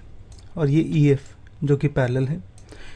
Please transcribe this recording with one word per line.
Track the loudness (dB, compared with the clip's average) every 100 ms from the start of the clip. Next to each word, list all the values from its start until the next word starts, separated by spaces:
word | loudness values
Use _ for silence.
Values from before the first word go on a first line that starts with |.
| -8 -20 -20 -20 -14 -4
और | 0
ये | 0
ईएफ़ | 0 2 4 2 -2 -20 -20 -6
जो | 0 0
कि | 0
पैरेलल | 0 0 0 -2
है। | -6 -10 -20 -20 -18 -16